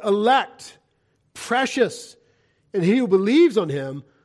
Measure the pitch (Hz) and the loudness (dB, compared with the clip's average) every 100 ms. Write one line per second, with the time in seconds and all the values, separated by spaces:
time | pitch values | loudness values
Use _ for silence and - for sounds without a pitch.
0 | 208 202 220 262 208 - - - _ _ | -2 0 2 0 -2 -12 -20 -20 _ _
1 | _ _ _ - - 240 262 269 170 - | _ _ _ -20 -4 -2 -2 -2 -2 -4
2 | - - _ _ _ _ _ 202 175 247 | -20 -20 _ _ _ _ _ -2 2 2
3 | 240 190 202 285 339 214 165 143 135 139 | 2 2 2 4 4 2 -2 -6 -8 -12
4 | - _ | -16 _